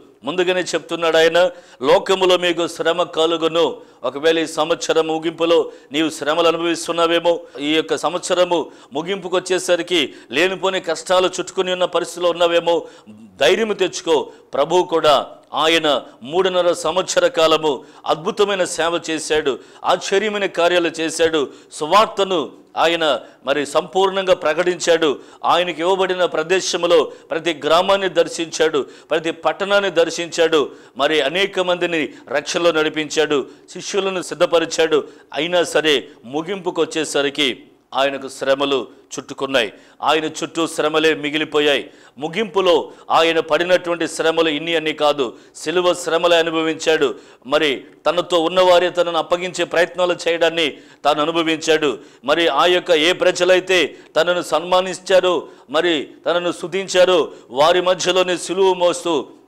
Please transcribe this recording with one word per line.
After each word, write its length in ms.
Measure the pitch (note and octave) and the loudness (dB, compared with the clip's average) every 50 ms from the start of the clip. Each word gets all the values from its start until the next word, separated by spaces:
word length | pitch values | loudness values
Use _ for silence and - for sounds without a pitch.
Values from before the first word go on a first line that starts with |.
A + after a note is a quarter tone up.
| - - _ _ - | -10 -20 _ _ -10
ముందుగానే 360 | C3 E3 F3+ F3+ F3+ F#3 F#3 | -6 -2 -2 0 0 0 0
చెప్తున్నాడు 560 | E3 - - E3 D3 - E3+ E3 E3+ E3 D#3+ | -2 -2 -4 -6 -6 -6 -6 -2 0 2 4
ఆయన, 340 | E3 D#3+ E3 E3 F3 F#3 F3+ - - - - - - B2 | 6 4 4 4 4 2 2 0 -6 -20 -20 -14 -4 2
"లోకములో 560 | C#3 E3 G3 F#3+ - F#3+ F#3 F#3 F#3 F3+ F3 | 2 4 4 4 2 0 2 2 2 2 2
మీకు 300 | F3+ F3 E3 E3 E3+ D#3 | 2 0 -2 -2 -4 -4
శ్రమ 340 | - - D#3+ D#3+ E3+ F3 E3+ | -4 -4 -2 -2 0 0 -2
కలుగును." 720 | - - D#3+ D#3+ E3 E3+ D#3+ D#3+ D#3+ D#3+ E3+ E3 C3+ G#2+ - - - - _ - | -4 -2 0 0 0 0 0 0 0 0 2 0 0 -2 -6 -14 -20 -14 _ -8
ఒకవేళ 340 | B2+ B2+ C#3 D3 E3 E3 E3 | -6 -4 0 0 2 2 2
ఈ 80 | D#3+ | 0
సంవత్సరం 600 | D#3 - E3 D#3 E3 E3+ D#3+ - - D#3 D#3+ D#3+ | -4 -2 -2 -2 -2 -2 -2 -2 -2 0 0 0
ముగింపులో 680 | D#3+ D#3 D#3+ D#3 E3+ D#3+ D3+ E3 E3 E3+ D#3+ C#3+ - - - - - C3 | 0 -2 -4 -4 -4 -4 -2 0 2 2 2 2 0 -6 -18 -14 -6 -4
నీవు 180 | D3+ E3 D3+ | -2 -2 -2
శ్రమలు 380 | - - D3 C#3+ D#3 E3+ E3+ E3 | -2 -4 -4 -2 0 2 2 2
అనుభవిస్తున్నావేమో, 920 | E3 E3 E3+ E3+ E3 D#3 - - E3 E3+ E3+ E3 E3+ E3+ E3 F3 E3+ D#3+ - - - C3+ | 2 0 0 -2 -4 -4 -4 -4 -2 0 2 2 2 2 2 2 0 0 -2 -12 -12 -8
ఈ 140 | C#3+ D3 D#3 | -4 0 0
యొక్క 220 | D#3+ D3+ D#3 D#3 | 0 0 0 -2
సంవత్సరము 760 | C3 - D3+ E3+ F3 - - F#3 F3 F3+ F3 F3 E3 B2+ - - - - - - | -2 -2 -2 -4 -4 -4 -2 2 2 2 2 2 0 -2 -4 -10 -20 -16 -10 -8
ముగింపుకు 440 | C#3+ E3 F3 G3+ F#3+ E3+ F3+ F3 | -8 -6 -4 -6 -6 -6 -4 -2
వచ్చేసరికి 800 | F3+ F3 F3+ F#3 F3 F3+ - F3 E3+ E3+ E3+ F3+ E3+ C3 - - - - - | -2 -2 0 -2 -2 0 0 0 0 0 0 0 0 0 -2 -6 -12 -14 -6
లేనిపోని 500 | A2+ C#3+ F3 F#3+ F#3+ E3 F3 F#3+ F#3 F#3 | -2 0 0 0 0 -2 -2 -2 -2 -2
కష్టాలు 460 | F3 E3+ D#3+ D3+ - - F#3 F3+ F#3 | -4 -4 -6 -4 -2 0 2 2 2
చుట్టుకుని 460 | F3+ F3+ - F3 - - F#3+ F#3 F#3 F#3 | 0 0 -4 -8 -6 -4 -4 -2 -2 -2
ఉన్న 120 | F3+ F3+ | -2 -2
పరిస్థితిలో 460 | E3+ - E3+ F3 E3+ - F3+ F3 F3 | 0 0 -2 -4 -4 -6 -2 -2 -2
ఉన్నావేమో, 560 | E3 E3+ F3 E3+ E3+ E3+ E3 E3+ E3+ D#3+ E3 - - - - - - G#2+ A2+ G#2 F#2 | 0 2 2 2 2 2 2 2 0 0 -2 -6 -14 -20 -20 -20 -20 -20 -20 -12 -4
ధైర్యం 360 | - C3+ D#3 F#3 G3+ A3+ G#3+ G3+ | 0 2 2 2 2 0 -2 -2
తెచ్చుకో. 600 | - F#3 E3+ - - - E3 D#3+ C#3 A2 - - - - _ - | -2 -2 -4 -4 -4 -2 0 0 0 0 -2 -10 -20 -16 _ -2
ప్రభువు 280 | B2+ C#3+ D#3+ E3+ F3+ F3+ | -2 0 2 2 0 2
కూడా 440 | F3+ E3 D#3+ D3+ D3+ C#3+ B2 G2+ - - - - - - | 2 0 2 4 4 4 4 2 -2 -10 -20 -16 -8 -4
ఆయన 480 | C3 D3+ D#3+ E3 E3 D#3+ D3+ C#3 A#2 - - - - A2 | -2 0 2 2 2 2 2 0 0 -2 -6 -18 -18 -12
మూడున్నర 500 | B2+ D#3 F3+ F#3 F#3 F#3 F3+ F3 F3 E3 | -4 -2 0 0 2 2 2 2 2 0
సంవత్సర 540 | - - D#3 E3 F#3 F3+ - - F3+ F3 | 0 -2 -2 -2 -2 -2 -2 0 2 2
కాలము 580 | E3+ E3+ E3+ D#3+ D#3+ D#3+ D3+ D#3+ D#3 C3+ A2 - - - - - | 2 2 4 4 4 4 2 2 0 -2 -4 -6 -14 -20 -8 -4
అద్భుతమైన 580 | - D#3 D#3 D#3+ G3 G3 - G#3 G3 G3+ F#3+ F3+ | -4 -4 -2 -4 -4 0 0 0 0 0 0 -2
సేవ 360 | - - - D#3+ E3+ E3+ E3+ - - | -2 -2 -2 -2 0 -2 -2 -4 -4
చేశాడు, 480 | D#3+ D3+ - - D#3 D#3 D3+ C#3 B2 - - - - - - | -6 -4 -2 -2 0 0 0 0 -2 -4 -6 -16 -18 -6 -2
ఆశ్చర్యమైన 600 | B2 F3 F#3 - - G3 G3 G#3+ G#3+ G#3 G#3 G3 | 0 0 0 0 0 0 0 0 0 -2 -2 -4
కార్యాలు 440 | F3+ F#3+ E3+ E3 F3 F3+ F3+ E3+ E3 E3 D#3+ | -4 0 2 2 2 4 2 0 0 -2 -4
చేశాడు, 500 | E3 D#3 - - D#3+ E3 D#3+ D#3 C3+ A#2+ - - - - - | -4 -4 0 0 0 2 2 0 -2 -4 -6 -14 -20 -16 -12
సువార్తను 880 | - D3+ D3+ F3+ G3+ A3 G#3+ A3 - G3 F#3+ F#3+ E3 C3 - - - - _ - | -8 -2 2 4 4 4 4 2 -2 0 0 0 -2 -2 -4 -8 -18 -20 _ -2
ఆయన 440 | - C#3+ E3 E3+ E3 E3 D3+ C3 - - - - _ - | 0 2 2 2 2 0 0 0 -2 -4 -10 -20 _ -4
మరి 220 | B2+ C#3+ D3 C#3 | -2 -2 -2 -2
సంపూర్ణంగా 680 | C#3 - D#3+ F3 F3 - F#3+ F#3+ F#3+ F#3 G3 F#3+ F3+ F3+ | -2 0 -2 -2 0 0 0 0 0 0 0 2 2 2
ప్రకటించాడు. 840 | F3 - D3+ D#3 D#3+ F3+ F3+ F3+ E3 - F3 E3 E3 D#3+ D3+ B2+ - - - - - - | 2 2 -2 0 0 0 -2 -2 -2 0 2 2 4 4 2 0 -2 -6 -18 -12 -4 0
ఆయనకి 360 | A#2 D3 E3+ F3+ F3+ E3 D3 | 0 2 2 0 -2 -4 -2
ఇవ్వబడిన 440 | E3 F3+ G3 F#3 F#3+ F#3 F#3 F3+ F3+ | 0 0 0 0 0 0 0 0 -2
ప్రదేశంలో 880 | D#3+ - D#3 D#3+ E3 F#3+ F#3 F#3 - - F3 E3+ E3+ E3+ D#3+ C3 - - - - - | -2 0 -2 -2 0 -2 -2 -2 -2 -6 -4 0 2 4 4 2 2 -4 -14 -10 -8
ప్రతి 300 | C#3+ E3 D3+ E3+ D#3+ C#3+ C3+ | -8 -6 -4 -4 -6 -4 0
గ్రామాన్ని 440 | D3 D#3 E3+ F#3 G3 G3 G3 G3 F#3 | 2 2 2 2 2 2 0 0 -2
దర్శించాడు, 760 | D#3+ E3 E3 D#3+ - - E3+ D#3+ - - D#3+ D#3+ D#3+ C#3 B2 - - - - - | -2 -4 -4 -4 -4 -8 -8 -6 -2 0 0 0 0 0 -4 -4 -8 -16 -8 -4
ప్రతి 200 | D3 E3+ E3 E3 | -4 -2 -2 -4
పట్టణాన్ని 600 | D#3+ - - D#3+ D#3 - G3 F#3+ G3+ G3+ G3 F#3+ | -6 -4 -4 -4 -4 -4 -2 0 0 2 0 2
దర్శించాడు, 800 | E3 E3 - E3 D#3+ - E3+ E3 - F3 E3 D#3+ E3 D3+ B2+ G#2 - - - - - | 2 2 0 0 0 -8 -8 -4 -2 0 0 2 2 2 0 0 -6 -16 -20 -14 -6
మరి 240 | A#2 C3+ D3 D#3 D3+ | -2 -2 0 0 0
అనేక 400 | C3+ C#3 D#3+ F#3 G3+ G3 G3 F#3+ | 0 0 0 -2 -2 -2 -2 -2
మందిని 480 | F3+ F3+ F3 F3 F3 F3 E3+ D#3+ D3 - - - - - | -2 -2 -2 -2 -2 -2 -2 -2 -4 -4 -8 -12 -10 -6
రక్షణలో 440 | A#2+ C#3+ D3 - - F3+ E3+ E3+ D#3+ | -4 -4 -4 -4 -4 0 2 2 2
నడిపించాడు, 720 | D#3 D#3 D#3 D3+ D#3 D#3 C#3+ - D#3+ D3+ D3 D3 C#3 A#2+ - - - - - | 2 2 0 -2 -4 -6 -4 0 0 0 2 2 0 -2 -4 -10 -20 -20 -18
శిష్యులను 520 | - F3+ - - - G3+ F#3+ G3 F#3+ F3+ D#3 | -16 -14 -10 -6 -2 -2 -2 -2 -2 -6 -8
సిద్ధపరిచాడు. 840 | - D#3 D3+ F3 E3 E3+ E3 E3 E3 - - D#3+ D#3+ D#3 C#3+ - - - - - - - | -6 -4 0 0 2 2 2 0 0 0 0 2 2 2 0 0 -2 -10 -20 -20 -12 -6
అయినా 300 | C3+ D#3 F3 F3+ F3 E3 | -6 -4 0 0 0 0
సరే 440 | - - D#3+ D3+ D#3 D3 B2 G2 - - - - | 0 0 0 2 2 2 0 0 -6 -16 -20 -14
ముగింపుకు 560 | A2+ C3 D3+ E3 E3+ G3+ G3 E3 E3+ - E3+ | -10 -8 -6 -6 -6 -8 -8 -6 -6 -2 -2
వచ్చేసరికి 840 | D#3 D3+ - D#3+ D3+ - - D3 C#3 C#3 C#3 D3+ D3 C3 G#2 - - - _ _ _ - - | -2 -2 -2 -4 -4 -2 -2 -2 -2 -2 -2 -2 -2 -2 -2 -6 -10 -20 _ _ _ -8 -4
ఆయనకు 340 | C3 C#3 C#3 C#3 C3+ C3+ C3 | -2 -2 -2 -2 -6 -10 -12
శ్రమలు 600 | - - C3+ C3+ C3+ C#3 C#3+ C#3 C#3 C3 A2 - - - - - - D3 | -12 -6 -2 -2 0 0 0 0 -2 -2 -4 -6 -12 -20 -20 -16 -14 -12
చుట్టుకున్నాయి, 540 | C3+ - C3+ - C#3 C3+ C3+ C3 A2+ F#2+ - - - - _ - - | -12 -12 -10 -8 -6 -2 0 0 -2 -2 -4 -14 -20 -20 _ -6 -2
ఆయన 220 | C3 D3+ D#3+ D#3 | 0 0 0 -2
చుట్టూ 420 | D#3 D#3 - E3+ D3 - E3 E3 | -4 -6 -8 -10 -8 -4 -4 -4
శ్రమలే 480 | D#3 - - D3+ D3+ D#3 D#3 D#3 D#3+ D#3 | -4 -2 -2 -2 -2 0 2 2 2 0
మిగిలిపోయాయి. 760 | C#3+ D3 D3 C#3+ D#3 D#3 D3+ - D3+ D3 D3 C#3 A#2+ - - - - - - _ A#2 | 0 -4 -4 -4 -4 -4 -2 0 0 2 2 2 0 -2 -6 -14 -20 -20 -20 _ -10
ముగింపులో 720 | C#3+ E3 E3 G3 A3+ G3+ D#3+ G3 F#3 F3+ E3+ C#3+ A2+ - - - - - | -10 -8 -4 -4 -6 -2 0 0 2 4 4 2 2 -2 -10 -14 -4 0
ఆయన 300 | A#2+ D3+ E3 E3 E3 D#3+ | 2 2 4 2 2 0
పడినటువంటి 680 | D#3+ - D3 D#3 F3 F3+ F#3 F3 F3 F3 E3+ E3 E3+ D3 | 0 0 0 0 2 2 2 2 2 0 -4 -2 -4 -4
శ్రమలు 400 | - - D#3 D#3+ E3 E3+ D#3+ E3 | -2 -2 0 0 2 2 2 0
ఇన్ని 280 | D3+ D3 D#3+ E3+ E3+ | 0 -4 -4 -2 -2
అన్ని 160 | D#3+ D#3 D#3 D3 | -2 -2 -2 -2
కాదు, 440 | D3+ D3+ D3 D3 C#3+ C3 A2 - - - - - | 0 0 0 2 0 -2 -4 -4 -10 -20 -20 -18
సిలువ 380 | - - D#3 E3 F3+ F3 F3+ E3+ | -12 -6 -4 0 0 2 2 0
శ్రమలే 440 | E3+ - D#3+ D#3 E3 F3 E3+ F3 E3 | 0 -2 -2 0 2 2 4 4 4
అనుభవించాడు. 760 | D#3+ E3 D#3+ D#3+ D#3+ D#3+ D#3+ C3+ - E3 D#3 D3+ D3 B2 G#2 - - - - _ - | 2 2 0 -2 -2 -2 -4 -2 0 0 2 2 2 0 -2 -4 -14 -20 -20 _ -6
మరి 380 | A#2+ C#3+ D#3 D#3+ D3 B2+ G2+ - - - _ - | -2 0 0 0 0 -2 -4 -8 -14 -12 _ -4
తనతో 340 | D3 D#3+ F3+ E3+ - F3+ E3+ | -2 -2 -2 -2 0 0 0
ఉన్నవారే 500 | D#3+ E3 F3+ F#3 F#3 F3+ F3 F3 F3+ F3 | 2 2 2 4 6 6 6 6 4 2
తనను 280 | - F3 E3+ E3+ E3+ D#3+ | 0 0 0 0 0 -2
అప్పగించే 460 | D#3 D#3+ F3+ F3 F3+ F#3 D#3 E3+ F3 | -2 -2 -2 -2 -4 -4 -4 -4 -4
ప్రయత్నాలు 520 | E3 - E3 F3+ F3 - F3+ F3+ F3 F3 - - E3 | -2 0 0 0 0 0 -2 -2 -2 -2 -2 -2 -2
చేయడాన్ని 480 | E3+ E3 E3 E3 D#3+ E3+ D#3+ C#3 B2+ - - - - _ - | 0 2 0 0 0 0 -2 -2 -4 -6 -16 -20 -12 _ 0
తాను 180 | C#3+ D3+ D3+ D3 | 0 0 2 0
అనుభవించాడు. 760 | E3 D#3+ E3+ E3 D#3+ D#3+ D3+ - D#3+ D#3 D#3 D#3 C#3+ A2 - - - - - - | 0 0 0 0 0 -2 -2 0 0 2 2 2 0 -2 -4 -8 -18 -20 -8 -4
మరి 240 | B2+ D#3 E3 E3+ D#3+ | -2 0 2 2 2
ఆ 180 | C#3 C#3 E3 | 2 2 2
యొక్క 240 | F3+ F3+ F3+ E3+ - | 4 2 2 2 2
ఏ 220 | F3 D#3 D3 E3+ F3+ | 2 2 4 2 2
ప్రజలైతే 840 | C#3+ F3 F3+ F3 F3 F3 F3+ F#3 F3+ F3+ F3+ F#3 F3+ D3+ A#2+ - - - - - | 2 2 0 2 2 4 4 4 4 4 2 2 2 2 0 -4 -10 -14 -4 -2
తనను 260 | D3 E3 F3 F3+ F3 D#3+ | 0 0 0 0 -2 -2
సన్మానించారో, 1080 | - E3 D#3 E3+ F3+ F#3 F3+ F#3 F#3+ F3 - - - F#3+ F3+ F3+ F3+ F3 C#3 - - - - - - | -2 -2 -2 -2 0 0 0 0 -2 -6 -8 -2 2 2 4 4 4 0 0 -4 -8 -14 -20 -12 -6
మరి 380 | B2+ D#3 E3+ F3 E3 C#3+ A#2 - - - - | -2 0 0 2 0 0 -2 -6 -12 -8 -4
తనను 260 | D3 E3 F3 F3 F3 D3+ | -2 -2 -2 -2 -4 -4
స్తుతించారో, 800 | - - E3+ D#3+ F#3+ G3 F3 - F#3 F3+ F3+ F3+ E3 C3 - - - - - | -6 -8 -6 -6 -6 -4 0 2 4 4 6 4 4 2 0 -4 -16 -18 -6
వారి 300 | A#2+ B2+ D3 E3 F3+ F3+ | 0 2 4 4 4 4
మధ్యలోనే 560 | F3+ F3+ F#3 E3+ - F3+ F3+ F#3 F3+ F3+ F3+ | 2 2 0 0 0 0 2 2 2 0 0
సిలువ 380 | E3 - - F3 F#3+ G3 F#3+ F#3 | -4 -4 -4 0 2 2 2 2
మోస్తూ 520 | F3 F3 F3 E3 E3+ - F3 E3 C3+ A2+ - - - _ | 2 2 0 0 0 -2 -2 -2 -2 -4 -6 -12 -20 _